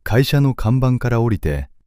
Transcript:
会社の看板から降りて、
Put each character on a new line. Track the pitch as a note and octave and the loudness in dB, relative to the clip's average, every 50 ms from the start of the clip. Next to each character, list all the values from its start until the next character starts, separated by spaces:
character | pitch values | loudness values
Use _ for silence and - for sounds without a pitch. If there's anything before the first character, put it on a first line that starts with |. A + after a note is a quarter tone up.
| - | -6
会 | - G#2+ A#2 C#3 | 0 2 2 2
社 | - - C#3+ | 2 2 2
の | C#3+ C#3 B2 | 2 2 0
看 | - - A2 A#2 C3 | 0 0 0 0 2
板 | B2+ B2+ B2+ A#2 | 2 0 0 0
か | - B2 | -2 -2
ら | A#2+ A#2 | 0 0
降 | A#2 A#2 | 0 0
り | G#2+ F2+ | -2 -2
て、 | - - D2 C#2 C#2 - - - _ | -2 -4 -4 -4 -6 -10 -14 -20 _